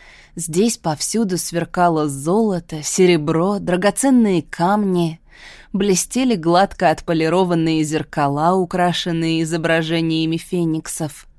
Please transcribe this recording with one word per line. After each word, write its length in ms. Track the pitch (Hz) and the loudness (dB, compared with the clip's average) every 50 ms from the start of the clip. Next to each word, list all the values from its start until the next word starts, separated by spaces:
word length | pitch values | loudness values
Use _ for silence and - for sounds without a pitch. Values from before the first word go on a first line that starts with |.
| - - - - - - - | -20 -20 -20 -20 -20 -18 -12
здесь 400 | 175 165 - 151 175 214 233 220 | -12 -8 -4 0 0 2 0 0
повсюду 640 | - - 165 151 143 - - - 220 233 190 180 165 | -2 -4 -6 -4 -4 -6 -4 -2 -2 0 0 -2 -4
сверкало 680 | - - 165 170 165 165 - 180 175 175 165 156 151 147 | -4 -4 -4 -4 -4 -4 0 0 2 2 2 2 0 -2
золото, 760 | 139 135 139 160 185 220 226 214 190 170 170 - 165 156 | -4 -4 -2 0 0 2 2 0 0 -4 -6 -8 -10 -8
серебро, 760 | 147 - - - 185 180 175 160 151 147 160 160 170 196 208 202 | -6 -4 2 4 4 4 4 4 2 0 0 0 0 0 -2 -2
драгоценные 840 | 175 170 175 185 190 202 196 - - 277 262 247 226 208 185 165 | -2 -2 -2 2 2 0 0 2 2 4 4 4 4 4 2 0
камни, 800 | 143 - - - 170 180 202 214 208 196 180 175 170 160 160 - _ _ - - - - - - - - | -2 -4 -4 -2 0 0 2 0 0 0 0 0 0 -2 -4 -8 _ _ -20 -20 -20 -20 -20 -20 -16 -6
блестели 640 | - 190 202 202 185 180 - - - 240 262 254 233 | -4 -2 2 2 2 0 0 -4 -2 0 0 0 0
гладко 540 | 175 156 170 170 180 202 196 - - 185 165 | 0 2 2 4 4 4 2 0 0 0 0
отполированные 920 | 156 - - - 170 160 160 160 170 185 190 175 175 165 160 165 160 156 | 0 0 -2 -2 -2 0 0 0 2 2 2 2 2 0 0 0 0 0
зеркала, 720 | 156 147 156 151 147 - - 160 143 139 143 147 156 170 185 | 0 -2 -2 -4 -6 -4 -4 -2 0 0 0 0 0 2 2
украшенные 880 | 190 185 170 - 180 175 175 170 - - 185 170 165 165 160 165 160 | 2 0 0 0 0 0 0 0 -2 -4 -4 -2 -2 -2 0 0 -2
изображениями 920 | 165 156 165 170 156 165 165 165 160 156 165 165 165 160 160 160 160 160 165 | -2 -2 -4 -2 0 0 0 0 0 0 0 0 0 0 0 0 0 -2 -2
фениксов, 920 | 165 - - - 175 170 165 156 160 - - - - 165 147 - - - - - | -4 -6 -4 -4 -2 -2 -2 -2 -4 -6 -8 -8 -6 -6 -8 -8 -12 -20 -20 -12